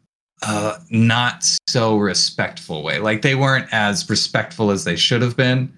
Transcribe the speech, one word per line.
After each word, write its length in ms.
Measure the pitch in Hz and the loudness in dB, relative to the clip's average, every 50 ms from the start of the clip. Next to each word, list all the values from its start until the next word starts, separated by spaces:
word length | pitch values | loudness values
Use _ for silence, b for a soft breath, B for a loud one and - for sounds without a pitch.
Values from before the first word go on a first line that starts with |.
| _ _ _ _ _ _ _ _ - | _ _ _ _ _ _ _ _ -6
uh, 300 | 107 107 104 104 107 104 - - - | -4 -4 -2 -2 -4 -4 -8 -8 -2
not 520 | 113 113 113 117 113 120 123 120 - - - - - - - - | 2 4 4 4 4 2 0 -2 -2 -2 -2 -2 -2 -2 -2 -2
so 280 | - 123 113 110 110 | 0 2 2 2 2
respectful 840 | 104 104 98 87 - - - - - 98 - - - - - 85 78 | 2 2 2 2 0 0 0 0 -2 -4 -4 -6 -10 -12 -10 -8 -6
way. 160 | 73 80 69 73 | -4 -4 -2 -2
Like, 240 | 104 107 110 107 | 0 0 0 0
they 120 | - 143 135 | 0 0 2
weren't 320 | 131 139 135 131 127 92 - | 2 2 2 2 0 -2 -2
as 360 | - 110 104 104 101 85 - - | -2 0 0 0 0 -2 -2 -2
respectful 600 | 107 - - - - 113 107 - - - 110 101 | -2 -2 -2 -2 -2 -2 -4 -4 -4 0 0 0
as 140 | 98 92 82 | 0 0 0
they 100 | 87 85 | -2 -2
should 280 | 82 - - 123 117 | 0 0 0 2 2
have 140 | 123 123 117 | 0 0 0
been. 360 | - 131 127 127 131 127 131 - | 2 2 2 2 2 0 -2 -4